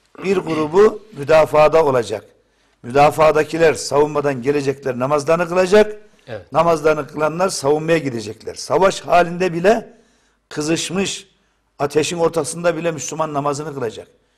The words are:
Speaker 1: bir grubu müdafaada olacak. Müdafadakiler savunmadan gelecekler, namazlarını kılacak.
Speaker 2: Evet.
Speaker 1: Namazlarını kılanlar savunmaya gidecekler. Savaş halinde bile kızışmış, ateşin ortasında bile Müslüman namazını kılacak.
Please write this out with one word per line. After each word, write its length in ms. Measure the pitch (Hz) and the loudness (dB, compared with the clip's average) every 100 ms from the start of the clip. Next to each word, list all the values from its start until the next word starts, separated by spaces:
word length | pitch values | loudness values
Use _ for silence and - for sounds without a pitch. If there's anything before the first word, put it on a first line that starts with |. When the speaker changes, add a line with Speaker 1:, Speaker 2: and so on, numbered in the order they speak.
| _ - | _ -10
Speaker 1:
bir 140 | 180 185 | -2 -2
grubu 680 | 160 156 151 175 214 208 - - | -2 -4 0 4 4 2 -12 -12
müdafaada 680 | 139 156 151 151 151 160 151 | 2 4 4 4 4 4 4
olacak. 400 | 131 104 104 - _ _ _ _ _ | 2 -2 -6 -10 _ _ _ _ _
Müdafadakiler 920 | 123 131 147 147 156 151 151 160 165 | -4 4 4 6 4 4 0 2 2
savunmadan 680 | 123 - 139 151 147 143 135 | 2 -2 0 2 0 -2 -2
gelecekler, 580 | 127 147 139 131 131 120 | -2 0 -2 -4 -6 -4
namazlarını 500 | 131 151 143 165 175 | -2 -2 0 0 0
kılacak. 520 | 175 185 208 208 - - _ - | 0 4 4 4 -2 -18 _ -16
Speaker 2:
Evet. 240 | 110 90 | -16 -6
Speaker 1:
Namazlarını 560 | 139 170 160 156 151 135 | 0 2 2 2 0 -2
kılanlar 420 | 147 151 165 185 | -4 -4 -2 -4
savunmaya 480 | - 139 151 160 165 | -2 0 0 2 0
gidecekler. 580 | 139 117 104 107 - 82 | 0 -6 -10 -12 -14 -14
Savaş 460 | - 135 190 - | -4 2 2 0
halinde 520 | 139 170 170 170 185 | 0 2 2 -2 -4
bile 440 | 165 180 226 - - _ _ _ _ _ | 0 0 0 -2 -20 _ _ _ _ _
kızışmış, 800 | - 151 165 - 175 190 - - _ _ _ _ _ | -8 -4 -4 -4 -4 -6 -8 -14 _ _ _ _ _
ateşin 380 | 151 156 147 170 | -2 0 -2 0
ortasında 600 | 165 165 143 165 170 160 | -2 0 -4 -4 -2 -2
bile 140 | 165 | -4
Müslüman 420 | 160 - 151 156 | -6 -10 -6 -6
namazını 400 | 147 147 143 156 | -4 -4 -4 -8
kılacak. 340 | 139 120 101 90 _ _ | -8 -8 -8 -18 _ _